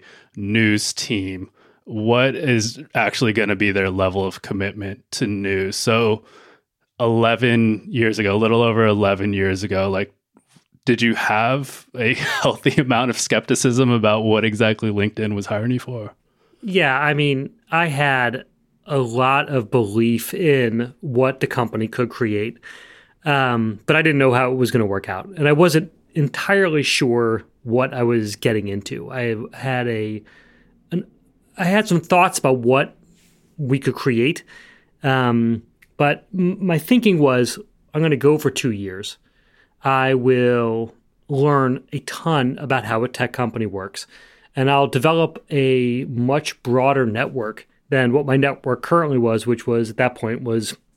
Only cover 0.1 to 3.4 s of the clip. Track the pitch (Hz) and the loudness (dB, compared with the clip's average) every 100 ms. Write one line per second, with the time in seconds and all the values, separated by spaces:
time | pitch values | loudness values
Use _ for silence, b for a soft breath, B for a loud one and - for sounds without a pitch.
0.1 | B B - 98 110 110 104 - - - | B B -10 -2 2 2 2 -2 -6 -6
1.1 | 107 95 95 92 b b b - 110 107 | -6 -6 -10 -14 b b b -12 -4 0
2.1 | 120 131 117 143 117 113 123 - 131 104 | 2 2 0 0 0 0 -6 -6 -2 -2
3.1 | - 117 107 | 0 0 2